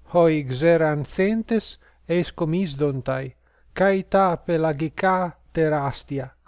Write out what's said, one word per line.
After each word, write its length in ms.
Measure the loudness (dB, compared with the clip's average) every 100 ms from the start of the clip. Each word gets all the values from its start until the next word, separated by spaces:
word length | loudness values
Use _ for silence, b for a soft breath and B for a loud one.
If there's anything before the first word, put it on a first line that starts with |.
| -2
ὦ 160 | 4 4
γερανθέντες 1500 | 4 -2 0 2 4 2 0 -4 -2 0 0 0 -2 -2 -14 b b -4
ἐσκομίζονταί, 1200 | -2 -2 -4 -2 0 -2 -2 -2 -2 -4 -6 -6 -14 _ _ _
καὶ 300 | 0 2 2 0
τὰ 260 | 2 2 0
πελαγικὰ 840 | -2 0 0 -2 -6 -2 0 0 -2 -6 _
τεράστια, 840 | -2 0 0 -2 -6 -8 -10 -10 _